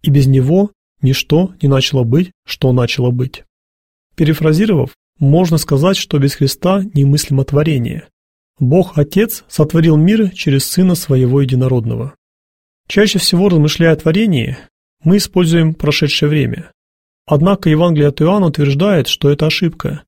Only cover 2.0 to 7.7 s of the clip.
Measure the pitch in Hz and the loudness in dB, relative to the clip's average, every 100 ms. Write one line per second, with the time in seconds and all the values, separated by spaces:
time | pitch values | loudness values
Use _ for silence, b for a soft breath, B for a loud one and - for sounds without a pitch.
2 | 117 143 180 _ - - 131 127 120 - | 0 0 -2 _ -16 -4 0 0 0 -2
3 | 123 123 127 - - _ _ _ _ _ | -2 -2 -6 -10 -20 _ _ _ _ _
4 | _ - 156 156 156 156 226 170 127 _ | _ -2 -2 0 0 2 2 0 -2 _
5 | _ _ 139 160 180 160 - 139 175 190 | _ _ 2 2 2 0 0 0 0 -2
6 | - 147 139 - 139 - 180 196 196 143 | -2 -2 -2 0 -4 -2 -2 -2 -2 0
7 | 139 143 - 135 135 143 151 | 2 0 0 -2 0 0 0